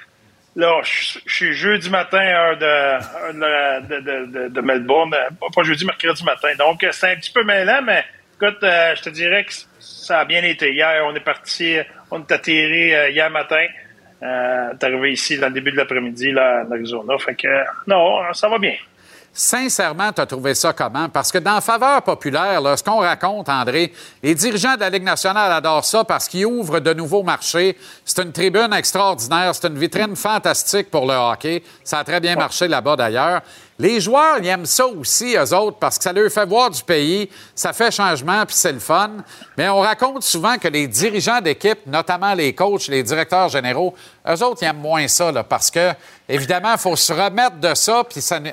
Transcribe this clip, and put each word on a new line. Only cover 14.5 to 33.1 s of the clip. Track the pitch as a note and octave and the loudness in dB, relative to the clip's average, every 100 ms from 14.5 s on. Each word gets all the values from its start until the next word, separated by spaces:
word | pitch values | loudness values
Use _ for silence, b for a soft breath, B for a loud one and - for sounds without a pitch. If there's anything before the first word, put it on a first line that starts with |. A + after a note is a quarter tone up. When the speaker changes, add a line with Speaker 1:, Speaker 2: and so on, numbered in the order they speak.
| B2+ A#2+ | -2 -4
Speaker 1:
on | C3 | -2
est | |
arrivé | C3 C3 C3+ | -2 0 -2
ici | B2+ - D3 | -2 -4 -2
dans | C3+ | -2
le | |
début | C3 C3 | -2 -2
de | C3+ | 0
l'après-midi, | C3+ B2+ B2 A#2+ C3+ | 0 0 -4 -4 0
là, | C3+ C3 A#2+ | 2 4 2
en | A#2 | -2
Arizona. | A#2 A#2 A#2 A2 C3+ | -6 -6 -8 -4 -4
Fait | - | -4
que, | B2 C#3 | -4 0
euh, | C#3 C#3 - - | 0 -2 -6 0
non, | F#3+ E3+ - F3 | 4 4 2 -2
ça | E3+ G#3+ | -2 0
va | A3+ | 0
bien. | G3 A2+ - _ B B B | -2 -4 -12 _ B B B
Speaker 2:
Sincèrement, | - - A#3+ C4 - F3+ D3+ G#3 | -6 -2 0 -2 0 -2 0 -4
t'as | G3+ C#3 | -2 -4
trouvé | C3 C3 | -2 -2
ça | C3 E3+ | 0 0
comment ? | - C3 B2+ D#3+ | 0 -2 -2 -2
Parce | D3 C3 | -2 0
que | F#3 | 0
dans | E3+ G#3 | 2 0
Faveur | - A#3 C4 C#4 | 2 2 4 2
populaire, | - E3 D3 C#3 F#3+ F#3 | 2 -2 0 0 0 2
là, | C#3 C#3+ | 2 0
ce | |
qu'on | - A3 | 2 2
raconte, | F3+ D#3 F3+ G#3 D3+ | 2 2 -2 -2 -2
André, | C3+ B2 C#3 E3+ B B B | -2 0 0 0 B B B
les | C#3 | -2
dirigeants | D#3+ A3 G#3 A3+ | 0 0 0 0
de | C4 | 0
la | G3 | 0
Ligue | F#3+ | -2
nationale | F#3 E3 F#3+ G3+ G3+ | -2 -2 0 2 2
adorent | E3 D#3 D#3 - | 2 2 0 2
ça | A3 | 0
parce | - D#3 - | 2 -2 -2
qu'ils | F3+ | -2
ouvrent | G#3 A#3+ F#3 D#3+ | -2 -2 -2 0
de | D3+ | 0
nouveaux | E3 D#3+ G3 | -2 0 -2
marchés. | F#3 D3 - E3+ F#3 F3+ B B | 0 -2 -2 0 0 0 B B
C'est | B - | B -4
une | F3+ | -4
tribune | D#3+ F#3 F#3 A3+ | 0 0 2 2
extraordinaire, | G3+ - F#3 G3 D#3+ A#2 E3 F3+ | 0 0 0 0 0 -2 0 0
c'est | E3 F3 | 0 -4
une | D3 | -2
vitrine | E3 - G#3+ G3 | -2 -2 -4 -2
fantastique | G#3 G#3+ F3+ D3 - G3+ - | -2 0 0 0 0 -2 0
pour | D#3 C3 | 0 2
le | |
hockey. | C3 A#2+ A2+ D#3 E3+ B B | 2 0 0 -2 -4 B B
Ça | - D3+ | -6 -4
a | |
très | D3 F3 | -2 -2
bien | E3+ F3 | 0 0
marché | D3+ - F3+ | -2 0 0
là-bas, | C#3+ A#2+ D3 | 0 2 2
d'ailleurs. | A#2 | 2